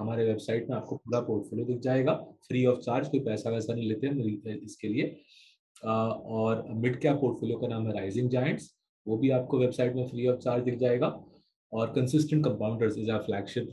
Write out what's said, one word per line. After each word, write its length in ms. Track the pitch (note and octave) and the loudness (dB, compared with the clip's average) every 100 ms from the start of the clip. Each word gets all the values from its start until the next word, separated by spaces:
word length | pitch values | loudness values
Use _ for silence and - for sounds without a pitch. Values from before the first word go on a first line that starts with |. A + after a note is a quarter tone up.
हमारे 240 | A2 A#2 A2+ | -4 0 0
वेबसाइट 440 | G#2+ - A#2 A#2+ | 0 -2 -4 -2
में 80 | B2 | -6
आपको 180 | - - | -6 -10
पूरा 240 | A2+ A#2+ | -2 -2
पोर्टफोलियो 480 | - G#2+ - G#2+ B2 | 0 -4 -2 2 2
दिख 120 | A#2+ | 4
जाएगा, 460 | B2+ C3 C3+ - - | 2 4 4 0 -4
free 420 | - - B2+ B2 | -18 -2 4 4
of 60 | A#2+ B2 | 4 2
charge, 180 | B2+ D3 | 0 2
कोई 120 | C#3+ | 0
पैसा 300 | A#2 G#2+ A2+ | 0 -2 -2
वैसा 240 | A#2 A2+ | -2 -2
नहीं 140 | A#2 A2 | -2 0
लेते 200 | A2 C#3 | 0 0
हम 120 | C#3+ A2 G#2 A2+ G#2 | 0 -2 -2 -6 -10
इसके 240 | G#2+ - G#2+ | -10 -8 -2
लिए। 160 | A#2+ F#3+ - _ - - _ _ - | 0 -2 -4 _ -20 -20 _ _ -10
अ, 380 | A2 A2+ A2+ - - | -2 0 0 -2 -4
और 400 | A2 A2+ A2+ - | 0 0 0 -2
मिड 300 | A2 B2+ B2 | -2 -2 2
कैप 160 | D3+ - | 0 2
पोर्टफोलियो 420 | B2 A#2 A#2 A#2 | 0 0 -4 -2
का 100 | A#2+ | -2
नाम 200 | A2+ A2 | -2 -2
है 60 | |
राइजिंग 360 | G2+ F#2+ A2+ B2+ | -2 -2 0 0
जायंट्स, 460 | B2+ C#3+ A3 - _ _ _ G#2+ | 2 0 -2 -8 _ _ _ -4
वो 100 | A2+ | 0
भी 120 | C3+ | 4
आपको 300 | B2+ - B2+ | 2 2 2
वेबसाइट 340 | B2 - B2 | 2 2 0
में 140 | B2+ B2 | 0 -4
free 280 | A#2+ B2 B2 | 0 0 2
of 80 | |
charge 220 | B2 B2 B2 | 0 0 0
दिख 100 | A#2 | 0
जाएगा। 480 | B2+ B2 F3+ - - - _ _ - | 2 2 0 -4 -16 -20 _ _ -8
और 200 | A2+ A2+ C3 | -4 -2 0
Consistent 420 | B2+ D3+ D3+ D3+ | 2 2 4 2
Compounders 520 | C3+ G#2 G#2+ A2+ A2 | 2 0 -2 0 0
is 140 | A2+ A2 | 0 -2
our 140 | G#2+ | -2
flagship 460 | - G2+ F#2+ A#2+ - | -2 -4 -4 -6 -4